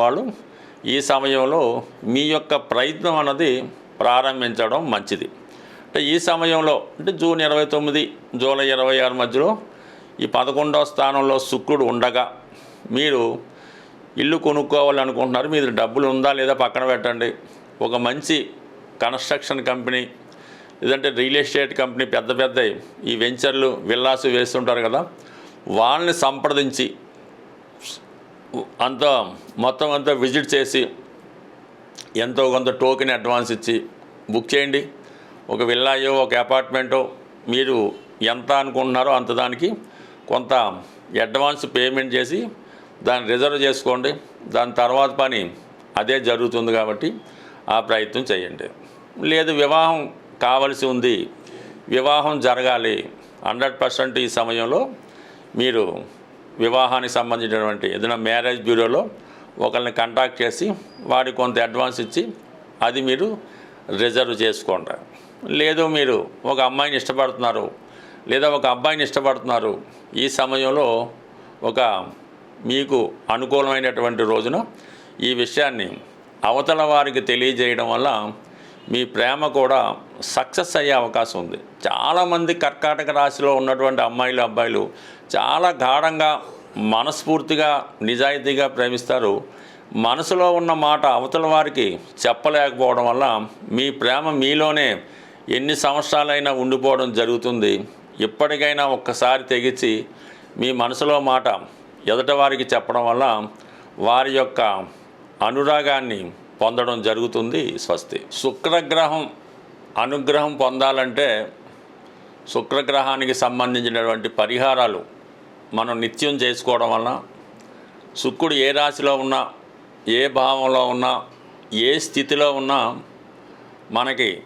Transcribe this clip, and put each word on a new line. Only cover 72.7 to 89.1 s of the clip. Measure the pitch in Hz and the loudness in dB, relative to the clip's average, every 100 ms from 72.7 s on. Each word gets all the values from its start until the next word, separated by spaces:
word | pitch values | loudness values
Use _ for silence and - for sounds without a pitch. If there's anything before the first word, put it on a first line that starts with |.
మీకు | 131 139 131 107 - - | -4 0 0 -2 -6 -6
అనుకూలమైనటువంటి | 117 127 139 139 135 131 113 120 113 107 | -4 0 0 2 0 -2 0 -2 0 0
రోజున | 113 113 170 233 - - - - - 120 | 2 0 -2 -4 -12 -20 -20 -20 -6 -4
ఈ | 123 | -2
విషయాన్ని | 120 - 143 120 92 - - - - - 107 | -2 0 0 -2 -8 -8 -18 -20 -20 -4 0
అవతల | 127 139 156 151 | 0 2 2 4
వారికి | 147 139 131 127 | 4 2 0 0
తెలియజేయడం | 123 131 120 123 120 117 | 0 2 2 0 0 0
వల్ల | 117 139 113 107 110 - - - - - | 0 0 0 -4 -10 -18 -20 -20 -18 -6
మీ | 120 123 | -4 -2
ప్రేమ | 101 120 143 151 139 | 0 0 2 0 2
కూడా | 127 135 110 104 - - - | 4 4 2 -4 -12 -14 -6
సక్సెస్ | - 127 - 175 - | -4 -2 -2 0 0
అయ్యే | 143 135 | 4 2
అవకాశం | 117 120 113 92 | 2 0 -2 -4
ఉంది. | 85 85 - - - | -8 -10 -14 -6 -4
చాలామంది | - 131 175 180 170 165 170 | -2 0 2 2 0 0 0
కర్కాటక | 151 - 151 151 147 143 | -2 0 -2 -2 0 2
రాశిలో | 143 139 139 135 | 2 2 2 2
ఉన్నటువంటి | 131 131 135 131 117 | 2 2 2 2 0
అమ్మాయిలు, | 120 127 127 117 | 0 0 2 0
అబ్బాయిలు | 110 117 104 98 - - - - | 0 0 0 -2 -8 -20 -20 -6
చాలా | 98 113 151 180 143 | -2 0 2 0 2
గాఢంగా, | 127 139 160 156 156 147 - - - - 107 | 2 2 2 2 0 0 -6 -20 -16 -4 0
మనస్ఫూర్తిగా, | 113 135 151 - 156 139 156 151 143 - - 110 | 2 0 -4 -2 -2 0 0 2 2 -2 -6 -4
నిజాయితీగా | 120 139 143 127 139 135 123 | 0 0 0 -2 0 0 0
ప్రేమిస్తారు. | 123 123 123 | -2 -2 -2